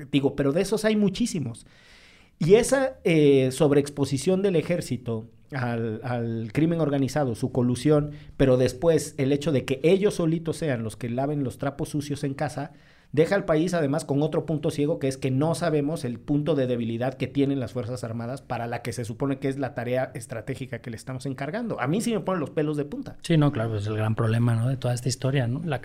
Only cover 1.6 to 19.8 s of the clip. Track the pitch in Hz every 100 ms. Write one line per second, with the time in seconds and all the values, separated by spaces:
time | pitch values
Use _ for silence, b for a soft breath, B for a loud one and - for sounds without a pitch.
1.6 | - B B B B B B - 160 214
2.6 | 240 269 262 269 190 160 147 139 131 127
3.6 | 151 143 139 - 139 135 180 185 202 170
4.6 | 147 175 - 120 - 110 113 - - 139
5.6 | 123 117 113 110 120 120 117 113 113 143
6.6 | 160 165 147 139 131 151 135 110 123 127
7.6 | 123 123 147 151 147 B B - 135 127
8.6 | 127 - 170 156 156 - 135 139 165 135
9.6 | - 131 160 190 202 196 165 165 160 151
10.6 | 160 120 110 - 120 120 139 147 127 107
11.6 | 139 139 156 156 143 139 143 139 147 -
12.6 | 139 b b b b 131 165 196 190 156
13.6 | 175 175 143 151 - 139 151 160 151 151
14.6 | 160 151 147 160 135 131 135 131 156 160
15.6 | 175 151 143 - 120 113 - 147 147 147
16.6 | 127 120 113 113 127 - 123 135 139 139
17.6 | 117 127 113 123 117 117 117 135 - 120
18.6 | 117 117 127 113 113 113 139 135 135 135
19.6 | 127 -